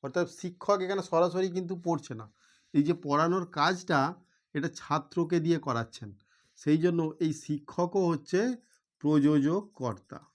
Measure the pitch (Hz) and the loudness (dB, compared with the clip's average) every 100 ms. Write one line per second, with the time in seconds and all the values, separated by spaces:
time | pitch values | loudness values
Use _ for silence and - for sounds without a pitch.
0 | 139 180 170 - 185 180 - 202 185 196 | -4 -4 -4 -6 -12 -8 0 0 0 -4
1 | 190 165 175 180 185 175 175 180 170 160 | 0 2 2 0 -2 -4 -6 -6 -2 -4
2 | - 113 107 _ _ _ _ 143 147 170 | -4 -14 -14 _ _ _ _ 2 2 0
3 | 143 143 165 185 180 147 151 180 185 151 | 0 2 2 0 -2 0 0 0 0 2
4 | 139 185 _ _ _ 147 147 - - 156 | 2 -4 _ _ _ -6 -6 -8 -2 -2
5 | - - 165 175 160 165 - 117 113 - | -2 -4 0 0 0 0 0 -4 -4 -10
6 | 104 98 _ _ _ _ 151 156 175 170 | -16 -18 _ _ _ _ 2 4 4 2
7 | 160 156 160 156 - 147 147 - 175 196 | -2 0 -2 -2 -4 -6 -4 -4 0 2
8 | 175 156 - 180 240 240 _ _ _ _ | 0 0 -2 0 0 -4 _ _ _ _
9 | 147 151 143 151 139 175 - - 127 98 | 2 4 6 4 4 0 -4 -8 -8 -8
10 | _ - _ | _ -20 _